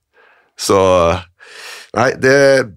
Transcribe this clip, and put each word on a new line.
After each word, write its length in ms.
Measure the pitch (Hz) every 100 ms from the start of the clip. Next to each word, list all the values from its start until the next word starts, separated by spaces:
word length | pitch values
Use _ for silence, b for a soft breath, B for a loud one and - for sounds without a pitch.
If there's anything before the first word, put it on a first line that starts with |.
| _ b b b b -
Så, 180 | - 98 95 90 85 87 - B B B B B B
nei, 160 | - 131 -
det, 160 | 131 143 139 135 117